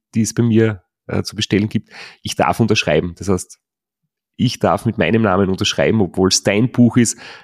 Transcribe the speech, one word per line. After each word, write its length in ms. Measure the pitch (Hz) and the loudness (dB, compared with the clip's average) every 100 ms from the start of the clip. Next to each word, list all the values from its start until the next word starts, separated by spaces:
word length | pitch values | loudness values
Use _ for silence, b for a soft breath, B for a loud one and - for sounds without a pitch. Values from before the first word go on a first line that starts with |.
| _ 113 | _ -4
die 60 | |
es 120 | 107 | -2
bei 100 | - | 0
mir, 400 | 117 110 110 101 _ _ - | 2 4 2 -2 _ _ -10
äh, 160 | 98 | -8
zu 120 | - - | -6 -6
bestellen 340 | - 98 104 | -2 0 0
gibt, 200 | 104 - B B B | -4 -8 B B B
ich 140 | - - | -8 0
darf 240 | 73 - | 0 2
unterschreiben. 540 | 113 110 - 78 87 87 | 0 0 0 0 0 -6
Das 100 | 87 | -4
heißt, 320 | 92 - - _ _ _ _ _ _ _ - | -4 -6 -20 _ _ _ _ _ _ _ -4
ich 240 | 131 - | -4 0
darf 260 | 98 90 113 | 0 0 -2
mit 120 | 104 | -2
meinem 240 | 82 113 | 0 2
Namen 280 | 107 92 95 | 2 2 0
unterschreiben, 520 | 95 101 - 73 110 | -2 -2 0 0 0
obwohl 280 | 92 - 95 | 0 0 0
es 140 | - | 2
dein 280 | 107 101 123 | 0 0 0
Buch 260 | - 120 127 | 2 2 4
ist, 200 | 113 - B B | 0 -2 B B